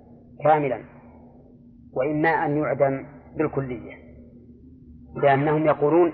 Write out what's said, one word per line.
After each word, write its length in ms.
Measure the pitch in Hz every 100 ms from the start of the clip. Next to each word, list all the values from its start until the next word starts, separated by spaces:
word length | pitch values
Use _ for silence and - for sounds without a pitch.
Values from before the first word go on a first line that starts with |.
| - - - -
كاملا 360 | 147 156 143 113 - - - - - - - - - - -
وإما 360 | - 143 151 165
أن 280 | 151 156 147
يعدم 500 | 139 135 139 135 - - - -
بالكلية، 560 | 151 139 135 120 - - - - - - - - - - - - - 143
لأنهم 500 | 143 139 147 151 156
يقولون 460 | 139 147 165 170